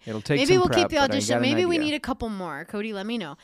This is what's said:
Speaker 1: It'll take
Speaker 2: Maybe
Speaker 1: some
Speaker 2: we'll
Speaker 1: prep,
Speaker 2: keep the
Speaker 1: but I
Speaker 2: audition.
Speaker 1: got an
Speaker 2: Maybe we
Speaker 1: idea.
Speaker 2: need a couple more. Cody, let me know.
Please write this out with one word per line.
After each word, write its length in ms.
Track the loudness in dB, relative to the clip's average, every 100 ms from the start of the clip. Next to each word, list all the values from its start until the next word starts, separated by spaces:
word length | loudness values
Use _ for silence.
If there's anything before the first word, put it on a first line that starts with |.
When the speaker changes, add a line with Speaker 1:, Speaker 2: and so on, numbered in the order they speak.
| -10
Speaker 1:
It'll 140 | -8
take 180 | 0 2
Speaker 2:
Maybe 140 | 4
Speaker 1:
some 40 | 4
Speaker 2:
we'll 80 | 4
Speaker 1:
prep, 100 | 2
Speaker 2:
keep 100 | 2
the 60 | 2
Speaker 1:
but 60 |
I 20 | 2
Speaker 2:
audition. 260 | 0 0
Speaker 1:
got 20 | 0
an 60 |
Speaker 2:
Maybe 240 | 2 2 2
we 100 | 0
Speaker 1:
idea. 100 | 0
Speaker 2:
need 40 | -2
a 40 |
couple 280 | -4 -6 -6
more. 360 | -6 -6 -8
Cody, 280 | -8 -8 -6
let 140 | -6 -6
me 120 | -6
know. 180 | -8 -12